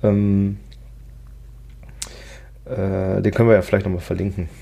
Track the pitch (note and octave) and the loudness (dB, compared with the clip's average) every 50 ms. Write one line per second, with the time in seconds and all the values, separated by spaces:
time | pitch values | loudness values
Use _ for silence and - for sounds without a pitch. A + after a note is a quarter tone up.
0 | - G#2+ G2+ G2+ G2+ G2+ G2 G2 G2 G2 G2+ G2+ - - - - - - - - | 0 2 2 2 2 2 2 2 2 0 -2 -6 -12 -18 -20 -20 -20 -20 -20 -20
1 | - - - - - - - - - - - - - - - - - - - - | -20 -20 -20 -20 -20 -20 -20 -20 -20 -20 -20 -20 -20 -20 -20 -20 -20 -18 -14 -14
2 | - - - - - - - - - - - - - - - - F#2+ G2 F#2+ F#2+ | -14 -14 -14 -20 -20 -20 -20 -20 -20 -20 -20 -18 -12 -8 -6 -4 -2 -2 -2 -2
3 | F#2+ F#2+ G2 G2 G2 G#2 - - A2+ A2+ A2+ G2 - - - G2+ G2 G2 F2+ F2 | -2 -2 0 0 0 0 2 4 6 6 6 6 4 2 -2 -2 0 -2 -6 -6
4 | - - F#2 F2+ F#2 G2+ F#2+ - F2 E2 - - | -6 -6 -6 -4 -4 -6 -6 -6 -8 -10 -10 -16